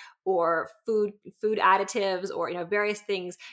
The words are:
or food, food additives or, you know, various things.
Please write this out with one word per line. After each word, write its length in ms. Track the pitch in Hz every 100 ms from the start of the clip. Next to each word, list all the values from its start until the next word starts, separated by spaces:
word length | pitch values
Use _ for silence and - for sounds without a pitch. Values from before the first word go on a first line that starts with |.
| - -
or 460 | 185 185 170 165 - - -
food, 260 | 214 208 - - -
food 180 | 214 214
additives 720 | 185 196 196 233 196 185 190
or, 160 | - 165
you 60 | 175
know, 80 |
various 380 | 170 208 208 208
things. 360 | - 190 180 - -